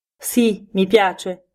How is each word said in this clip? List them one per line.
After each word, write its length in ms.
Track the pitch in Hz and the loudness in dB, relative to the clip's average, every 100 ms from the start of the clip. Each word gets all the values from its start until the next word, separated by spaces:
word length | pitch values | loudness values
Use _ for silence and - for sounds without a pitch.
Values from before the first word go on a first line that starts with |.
| _ _ | _ _
Sì, 500 | - - 233 190 - | -4 0 0 0 -4
mi 140 | 190 190 | -2 2
piace, 640 | 220 190 180 190 180 _ | 2 2 -2 -10 -12 _